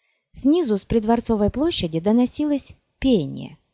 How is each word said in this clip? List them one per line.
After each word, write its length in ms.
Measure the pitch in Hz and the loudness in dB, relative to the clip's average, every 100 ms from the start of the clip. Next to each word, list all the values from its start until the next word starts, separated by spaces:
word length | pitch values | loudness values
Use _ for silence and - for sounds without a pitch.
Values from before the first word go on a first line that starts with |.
| _ _ _ | _ _ _
Снизу 440 | - 269 330 294 208 | -2 2 2 2 -2
с 80 | - | 0
придворцовой 640 | 226 214 233 233 220 202 | -2 2 -2 0 0 0
площади 500 | 226 320 330 170 160 | 0 -2 -2 -4 -2
доносилось 760 | 180 226 247 - 202 196 - - _ _ | 2 2 2 -2 -2 -2 -4 -20 _ _
пение, 600 | 269 226 139 135 135 143 _ | 2 2 0 -8 -14 -18 _